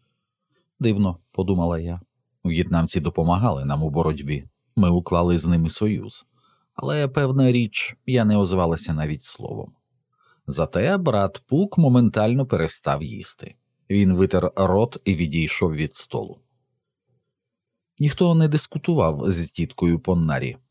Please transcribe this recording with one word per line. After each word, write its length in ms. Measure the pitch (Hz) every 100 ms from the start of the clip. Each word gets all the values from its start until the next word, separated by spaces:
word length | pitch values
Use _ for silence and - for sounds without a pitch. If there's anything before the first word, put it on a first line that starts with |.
| _ _ _ _ _ _ _ -
«Дивно», — 380 | 117 101 95 85 _
подумала 460 | - 92 92 85 82
я. 220 | 85 87 - _ _ _
«В'єтнамці 560 | 87 82 - 85 82 92
допомагали 640 | 78 85 82 92 117 69
нам 180 | 69 73
у 80 | 78
боротьбі. 540 | 76 80 76 69 71 65 _ _ -
Ми 140 | 90
уклали 480 | 87 - 87 87 85
з 80 | 82
ними 240 | 85 82
союз. 560 | - 107 98 - - _ _ _ _ _
Але, 340 | - 135 151 139
певна 440 | 147 135 135 127
річ, 440 | 123 110 - - - -
я 180 | 123
не 120 | 107 104
озвалася 560 | 92 92 85 82 -
навіть 320 | 76 76 73
словом». 480 | - - - - - _ _ _ _ _ _ _ -
Зате 500 | - 78 90 139 196
брат 460 | 170 104 98 - -
Пук 320 | 143 202 -
моментально 680 | 143 123 110 110 110 131 131
перестав 560 | 90 80 - - 71
їсти. 520 | 65 - - - - _ _ _ -
Він 240 | 101 95
витер 380 | 90 95 90 90 -
рот 440 | 92 98 120 -
і 100 | -
відійшов 600 | 82 82 82 78 - 90
від 200 | 76 76
столу. 440 | - - - - - _ _ _ _ _ _ _ _ _ _ _ _ _ _ _ -
Ніхто 360 | 147 - 175
не 140 | 165 156
дискутував 840 | 147 - 151 - 156 82 73 95
з 200 | 85 80
тіткою 500 | - 80 - 87 82
Поннарі. 560 | - 87 80 67 65 - _